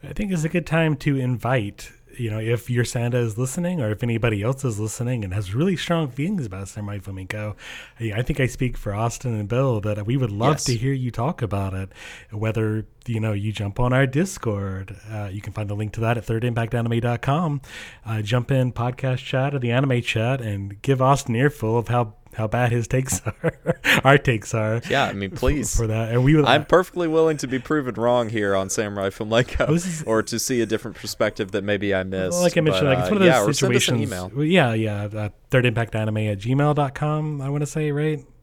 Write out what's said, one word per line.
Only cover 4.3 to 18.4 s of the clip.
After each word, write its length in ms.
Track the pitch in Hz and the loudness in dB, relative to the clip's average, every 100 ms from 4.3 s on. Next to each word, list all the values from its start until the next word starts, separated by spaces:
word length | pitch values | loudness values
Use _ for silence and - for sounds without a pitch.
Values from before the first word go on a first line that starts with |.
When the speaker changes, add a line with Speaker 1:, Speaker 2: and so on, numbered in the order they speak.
| 107 | 2
Speaker 1:
else 220 | 104 131 131 | 0 -2 -2
is 140 | 104 | -2
listening 440 | 107 - 120 127 | -6 -4 -4 -2
and 100 | 101 | -2
has 200 | 95 95 | -4 -4
really 220 | 107 175 185 | 0 0 0
strong 340 | - 170 151 | 0 0 -2
feelings 360 | 135 156 208 117 | -4 -4 -2 -4
about 220 | 95 98 | -6 -10
Samurai 300 | - 104 101 | -8 -8 -8
Flamenco, 560 | 98 95 95 107 107 104 - - - - | -8 -10 -8 -8 -8 -10 -14 -18 -18 -8
I, 140 | 113 101 | -6 -4
I 40 | |
think 180 | 131 143 | -4 0
I 60 | 131 | -2
speak 300 | - 127 - | 0 -4 -4
for 160 | - | -4
Austin 400 | 101 113 - 127 110 | -2 -2 -4 -4 -4
and 100 | 104 | -2
Bill 300 | 117 139 113 | 0 2 0
that 240 | 101 104 101 | 0 -4 -2
we 100 | 135 | 0
would 140 | 123 | 0
love 220 | 101 123 151 | 0 2 2
Speaker 2:
Yes. 80 | - | 0
Speaker 1:
to 100 | 120 | 0
hear 180 | 127 | 0
you 180 | 139 127 | -2 -2
talk 300 | 110 123 175 | -2 -4 -2
about 320 | 113 101 98 | -4 -2 -4
it, 160 | 95 95 - - - - | -4 -8 -12 -18 -18 -14
whether, 540 | 104 110 113 110 110 107 _ - | -6 -2 0 0 0 -4 _ -6
you 140 | 113 | -2
know, 140 | 110 | 0
you 180 | 104 104 | 0 -2
jump 280 | 104 101 101 | -2 -4 0
on 120 | 123 | 2
our 140 | 127 135 | 4 2
Discord. 880 | 139 190 - 120 101 98 95 95 98 107 | 2 -2 -2 -4 -2 -4 -6 -10 -14 -12
Uh, 180 | 110 101 | -8 -8
you 100 | 101 | -8
can 100 | 107 | -8
find 160 | 101 104 | -8 -6
the 60 | 104 | -4
link 160 | 107 | -4
to 60 | 107 | -2
that 160 | 113 117 | 0 -2
at 80 | - | -2
third 180 | 113 120 | -2 0
impact 280 | 117 113 | -2 -2
anime 260 | 120 117 117 | -2 0 0
dot 200 | 117 120 | 0 -2
com. 400 | - 143 175 143 - - - - 110 | 0 0 0 -2 -6 -16 -16 -16 -6
Uh, 160 | 110 | -4
jump 300 | 107 123 | 0 0